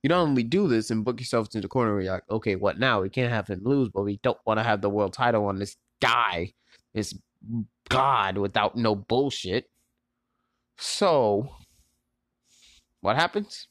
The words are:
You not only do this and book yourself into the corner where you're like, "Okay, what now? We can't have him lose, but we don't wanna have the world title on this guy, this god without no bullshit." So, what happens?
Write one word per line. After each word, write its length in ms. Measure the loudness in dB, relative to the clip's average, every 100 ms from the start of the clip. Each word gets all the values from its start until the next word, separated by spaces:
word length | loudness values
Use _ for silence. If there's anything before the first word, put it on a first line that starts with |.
You 80 | 2
not 120 | 2
only 220 | 4 2
do 260 | 2 2 4
this 200 | 2 2
and 140 | -2
book 160 | -2 -4
yourself 280 | -2 -2 -2
into 140 | -6
the 60 | -4
corner 260 | -2 0
where 100 | 0
you're 100 | -2
like, 160 | -4 _
"Okay, 260 | -4 -2 0
what 240 | 0 0
now? 220 | 0 2
We 80 | 0
can't 220 | -2 -2
have 160 | -2 -4
him 140 | -4
lose, 260 | 0 0 0
but 140 | -2
we 160 | -4 -2
don't 140 | -2 -2 -2
wanna 180 | 0
have 180 | 0 0
the 80 | 0
world 240 | 0 -2
title 340 | 0 0 2 0
on 120 | -2
this 160 | -6 -10 _ _
guy, 540 | 2 2 2 -2 -6 _ _ _ _
this 200 | -8 -8 -10 _ _ -8 -6 -6 _ -2
god 480 | 0 2 2 0 -2
without 380 | -2 0 0 0
no 200 | 0 0
bullshit." 760 | 0 0 0 -4 -4 -4 -6 _ _ _ _ _ _ _ _ _ _ _
So, 720 | -8 0 2 4 4 2 -2 -12 -20 _ _ _ _ _ _ _ _ _ -20 _ _ _
what 140 | -2 0
happens? 520 | 0 -2 -8 -14 -18